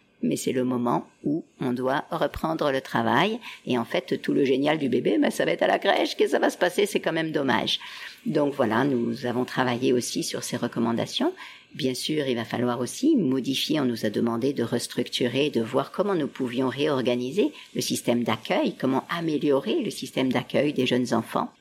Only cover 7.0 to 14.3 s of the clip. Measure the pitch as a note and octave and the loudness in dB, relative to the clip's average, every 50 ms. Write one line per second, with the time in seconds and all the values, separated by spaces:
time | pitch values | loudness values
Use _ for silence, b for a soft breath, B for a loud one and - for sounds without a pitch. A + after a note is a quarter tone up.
7 | - E3+ D#3+ E3 D#3+ D#3+ D3+ D#3 C#3+ C3+ A#2 G#2+ - - - - B B B B | 0 0 0 0 0 0 0 0 2 2 2 2 2 0 -2 -4 B B B B
8 | B B B B B A#3+ D3+ D#3 D3 C#3+ C#3 C#3 C3 G#2+ A2 A2+ C3 C#3+ C3+ A#2+ | B B B B B -2 2 2 2 2 2 2 2 2 2 2 2 2 2 0
9 | A#2 A#2+ A#2 A2+ B2 B2 A#2 B2 B2+ - - C3+ C3 B2 A#2+ A2+ B2 C3+ B2 B2 | 0 -2 -4 -4 -4 -4 -2 -2 -2 -2 0 0 0 0 0 0 2 2 2 2
10 | A#2+ - - - E3 - - B2 B2 - - - A#2+ - - - A#2 A#2 A#2 A#2 | 0 -2 -4 -4 -4 -4 -6 -6 -6 -6 -4 -4 -4 -2 -2 0 0 0 0 0
11 | A2 - - - B3+ E4+ F#4 B B B B B B B B D3 C#3+ C3 B2+ B2 | -2 -4 -2 -2 -2 -2 -2 B B B B B B B B -4 -2 -2 -2 -2
12 | - C#3 D3+ D3+ C#3+ C3+ B2 A#2 A2+ - - A2+ B2 B2 B2 A2+ B2 A#2 - - | -4 -2 -2 -2 0 0 0 -2 -2 -2 -2 0 0 0 0 -2 -4 -6 -4 0
13 | - D4 E4 B3+ F3 C3 C3 C3+ A#2 B2 C3+ - - - D3+ D#3 C#3 B2 A#2 A2 | 2 2 4 4 4 2 2 0 0 -2 -2 -2 0 0 0 0 0 0 0 -2
14 | - A2 G#2 A#2 A2+ A#2 | -2 -2 0 0 0 0